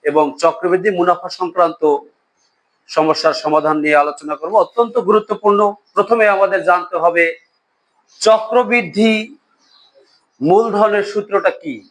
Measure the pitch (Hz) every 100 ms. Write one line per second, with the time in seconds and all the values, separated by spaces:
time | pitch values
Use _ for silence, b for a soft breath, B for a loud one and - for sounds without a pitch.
0 | 147 151 143 139 165 160 175 185 202 180
1 | 175 175 180 - 175 180 170 160 151 143
2 | - _ _ _ _ _ _ _ _ 160
3 | 156 151 160 - 151 151 151 151 151 147
4 | 147 143 147 147 160 226 254 233 233 240
5 | 185 214 208 208 208 202 208 208 _ 196
6 | 196 233 214 196 196 190 175 175 - 175
7 | 170 170 165 - _ _ _ _ _ _
8 | _ _ 214 220 - 240 214 240 175 196
9 | 220 220 226 - _ _ _ _ _ _
10 | _ _ _ _ 143 196 226 202 214 208
11 | 196 208 202 196 185 - 156 113 92